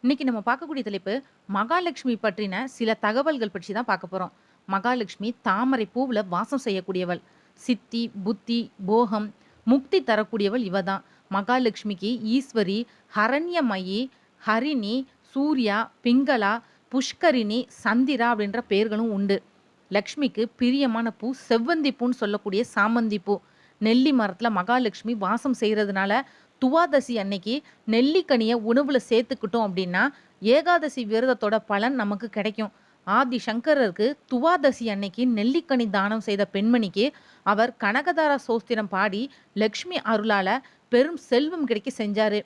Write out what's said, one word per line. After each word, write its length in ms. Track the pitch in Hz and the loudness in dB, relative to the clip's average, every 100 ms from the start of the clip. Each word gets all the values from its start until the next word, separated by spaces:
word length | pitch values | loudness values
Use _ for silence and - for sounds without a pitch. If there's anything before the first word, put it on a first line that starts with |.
இன்னைக்கு 200 | 247 277 269 | 0 0 0
நம்ம 140 | 233 202 | -2 -2
பார்க்கக்கூடிய 380 | 262 320 285 220 | -2 -4 -8 -6
தலைப்பு 280 | 196 190 240 - _ - 196 | -6 -4 -6 -8 _ -6 -2
மகாலட்சுமி 580 | 226 339 349 269 262 226 | 0 0 0 -4 -4 -2
பற்றின 440 | 220 190 208 185 262 - | -2 -2 -6 -4 -8 -4
சில 180 | 220 220 208 | -2 0 0
தகவல்கள் 460 | 226 285 285 220 | 0 0 -2 -4
பற்றி 180 | 196 170 | -6 -6
தான் 140 | 202 247 | -6 -2
பார்க்க 220 | 190 175 | -4 -4
போறோம். 200 | 185 185 _ _ _ - | -8 -8 _ _ _ -6
மகாலட்சுமி 640 | 190 233 254 214 - 208 240 233 | -2 0 -2 -4 -6 -8 -4 -2
தாமரை 380 | 190 254 262 214 240 | 0 2 0 -2 -2
பூவுல 260 | 262 214 196 | -2 -2 -2
வாசம் 280 | 175 226 277 247 | -4 -4 -4 -2
செய்யக்கூடியவள், 560 | 190 185 185 180 175 _ _ _ _ | -4 -2 -4 -2 -4 _ _ _ _
சித்தி, 440 | - 233 _ 233 233 202 190 | -4 -4 _ -6 -6 -6 -6
புத்தி, 340 | 214 - 233 226 - 190 | -6 -2 -4 -4 -10 0
போகம், 380 | 220 240 214 208 - _ _ - | 2 2 -2 -6 -12 _ _ 0
முக்தி 320 | 269 269 381 262 | 0 2 -2 2
தரக்கூடியவள் 540 | 214 220 226 202 240 208 | 0 0 -2 0 0 -2
இவ 140 | 190 185 | -2 -2
தான். 140 | 196 - _ _ | -6 -8 _ _
மகாலட்சுமிக்கு 800 | 190 196 254 247 - 208 190 202 247 214 254 | -4 0 2 2 -2 -8 -6 -4 -4 0 0
ஈஸ்வரி, 440 | 262 233 190 202 240 _ _ | 0 -2 0 -2 -6 _ _
ஹரண்யமயி, 840 | - 220 277 339 349 262 190 185 196 262 _ _ _ | -2 0 0 -2 0 0 -2 -4 -4 -6 _ _ _
ஹரிணி, 540 | - 220 277 277 202 247 262 _ _ | -2 0 0 -2 -2 -4 -6 _ _
சூர்யா, 460 | 269 294 285 220 202 226 _ 240 | -2 0 0 0 0 -4 _ 2
பிங்களா, 480 | 247 277 254 202 226 _ _ _ | 2 4 2 2 -2 _ _ _
புஷ்கரிணி, 680 | 262 262 - 349 254 208 226 - - | -4 -4 0 2 2 0 -4 -6 -6
சந்திரா 480 | 226 226 262 269 233 | 0 2 2 2 2
அப்படின்ற 280 | 226 208 226 - | 0 -2 -4 0
பெயர்களும் 400 | 196 220 214 226 196 | 0 2 0 -2 -2
உண்டு. 200 | 196 196 _ _ _ _ _ | 0 -2 _ _ _ _ _
லக்ஷ்மிக்கு 540 | 196 208 - 277 - 233 _ | -2 -2 -4 -4 -2 -6 _
பிரியமான 520 | 247 269 269 226 233 - | 0 2 0 -2 -4 -6
பூ 140 | 226 262 - | -8 -8 0
செவ்வந்தி 440 | 233 233 339 285 - | 0 2 0 0 0
பூன்னு 220 | 247 247 | -2 -2
சொல்லக்கூடிய 420 | 208 208 208 196 240 - | -2 -4 -2 -4 -2 0
சாமந்தி 440 | 208 233 226 208 185 | 2 2 0 -2 -2
பூ. 100 | 202 _ _ _ _ | -4 _ _ _ _
நெல்லி 300 | 214 240 277 269 | 2 4 4 4
மரத்துல 280 | 208 180 233 202 | 0 -2 -2 -2
மகாலட்சுமி 540 | 190 247 240 - 220 233 185 | 0 2 0 -4 -6 -4 -2
வாசம் 340 | 233 285 247 | -2 -2 0
செய்யறதுனால 600 | 214 214 208 190 196 220 277 _ _ _ | 0 0 0 0 0 0 -2 _ _ _
துவாதசி 520 | 254 320 349 277 247 233 | 2 2 4 2 0 -4
அன்னைக்கு 320 | 196 196 208 269 - _ - | -4 -4 -4 -6 -6 _ 0
நெல்லிக்கனியை 640 | 220 262 349 - 254 220 240 214 | 2 4 2 2 2 2 0 2
உணவுல 280 | 233 285 262 - | 2 2 0 2
சேர்த்துக்கிட்டோம் 580 | 226 240 262 202 233 208 | 0 0 -6 -4 -2 -2
அப்படின்னா 380 | 180 180 180 254 - _ _ | -2 -2 0 0 -2 _ _
ஏகாதசி 600 | 202 277 320 349 302 269 214 | 4 4 4 2 2 -6 -2
விரதத்தோட 460 | 220 262 247 208 214 - | 0 2 0 0 0 0
பலன் 260 | 202 226 269 | 0 0 0
நமக்கு 260 | 208 202 220 214 | -2 -4 -6 -4
கிடைக்கும். 360 | 202 208 208 _ _ _ - | -4 -4 -8 _ _ _ 0
ஆதி 320 | 214 269 240 - | 2 2 -2 -4
சங்கரருக்கு 600 | 226 302 294 226 175 220 285 _ | -4 2 2 2 2 -2 -2 _
துவாதசி 540 | 247 311 359 277 254 226 | 0 2 4 2 0 -4
அன்னைக்கு 320 | 196 202 202 254 220 | -4 -6 0 0 2
நெல்லிக்கனி 500 | 220 302 320 262 233 196 | 2 0 0 0 2 0
தானம் 280 | 196 220 214 | 0 -2 -2
செய்த 180 | 202 202 196 | -2 0 0
பெண்மணிக்கு 500 | 214 247 208 196 254 - _ _ - | 2 2 2 0 -2 -2 _ _ -2
அவர் 300 | 208 240 - | 2 0 0
கனகதாரா 540 | 208 240 302 330 302 277 - | 0 0 0 0 2 0 0
சோஸ்திரம் 440 | 226 - 226 208 190 | -4 -2 -4 -2 0
பாடி 280 | 208 196 277 - _ 202 | 0 -2 -6 -10 _ -2
லக்ஷ்மி 360 | 214 214 359 359 214 | -2 -2 -8 -6 0
அருளால 440 | 226 220 202 190 247 - _ _ | 0 2 0 0 -2 -4 _ _
பெரும் 300 | 247 285 339 - | 2 2 -2 0
செல்வம் 380 | 240 294 339 269 | 0 2 -2 -2
கிடைக்க 220 | 214 262 - | -2 -4 -6
செஞ்சாரு. 400 | 214 208 214 208 | -4 0 2 0